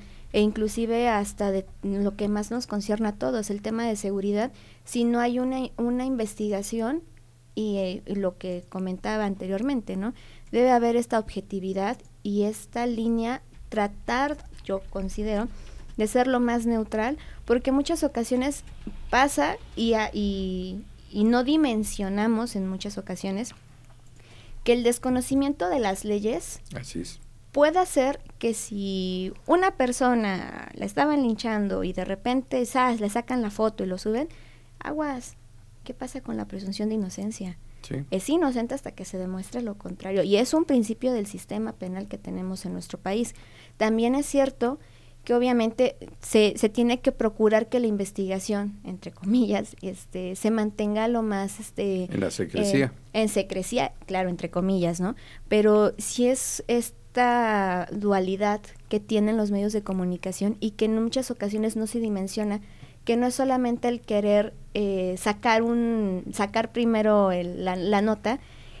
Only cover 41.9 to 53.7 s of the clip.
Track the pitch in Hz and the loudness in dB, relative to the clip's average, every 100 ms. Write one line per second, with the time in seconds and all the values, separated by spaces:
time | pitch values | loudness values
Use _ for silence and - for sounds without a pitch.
41.9 | 185 202 202 190 185 185 190 180 180 - | -8 -8 -10 -8 -6 -6 -6 -6 -8 -8
42.9 | - 185 208 233 - - - - - 220 | -8 -2 -2 -2 -6 -18 -20 -14 0 2
43.9 | 226 233 269 285 277 269 - 240 285 - | 4 2 2 2 2 2 2 -2 -2 -10
44.9 | - - - - 240 247 240 226 226 254 | -20 -20 -8 0 2 4 4 2 2 0
45.9 | - - - - 220 208 214 214 226 240 | 0 -12 -14 2 6 6 4 0 2 2
46.9 | 247 269 - 220 214 220 220 233 247 233 | 2 2 2 0 4 4 4 4 2 2
47.9 | 208 196 - 190 190 208 202 202 208 - | 0 -2 -4 -2 -2 -2 -2 -2 -6 -10
48.9 | 180 - - 190 247 208 202 208 - 185 | -12 -12 -6 2 4 4 2 -2 -8 -10
49.9 | 185 - 185 180 190 214 220 214 208 208 | -10 -10 -8 -6 0 2 2 0 0 0
50.9 | 214 226 233 220 196 196 - - - 202 | 2 2 2 0 0 -2 -6 -10 -4 -2
51.9 | 185 180 - 190 - - - 202 190 131 | -2 -2 -2 -2 -2 -2 0 2 2 2
52.9 | - - 220 220 214 196 190 185 | -2 -4 0 2 0 -2 -4 -2